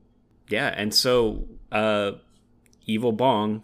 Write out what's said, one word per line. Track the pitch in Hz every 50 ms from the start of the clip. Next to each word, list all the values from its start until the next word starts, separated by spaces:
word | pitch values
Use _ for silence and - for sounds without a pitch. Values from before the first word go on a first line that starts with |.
| _ _ _ _ _ _ _ _ _ -
Yeah, | 104 110 143 131 -
and | - 104 107 107
so, | - - 127 123 123 117 110 110 - - - - - - - 113
uh, | 107 107 110 107 104 101 101 - - - _ _ _ _ _ _ _ _ _ _ _ _
Evil | - 110 110 123 120 110
Bong | 107 123 113 107 104 104 107 107 107